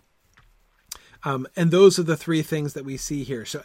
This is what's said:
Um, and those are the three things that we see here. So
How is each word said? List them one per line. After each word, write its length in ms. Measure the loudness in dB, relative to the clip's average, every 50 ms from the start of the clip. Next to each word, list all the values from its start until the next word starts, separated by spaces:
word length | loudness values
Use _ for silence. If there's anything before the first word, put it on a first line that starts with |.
| _ _ _ _ _ _ _ _ _ _ _ _ _ _ _ _ _ _ -18 -18 -18 _ -20 _ -8
Um, 220 | -6 -6 -6 -8 -8 -4
and 160 | 0 0 2
those 260 | 6 8 8 8 8 6
are 60 | 0
the 120 | -2 -2
three 260 | -2 -2 -2 -2 -2
things 300 | -2 -2 -4 -6 -6 -6 -8
that 100 | -10 -10
we 120 | -10 -10
see 280 | -10 -8 -8 -8 -8 -6
here. 200 | -8 -8 -10 -10
So 140 | -12 -12 -12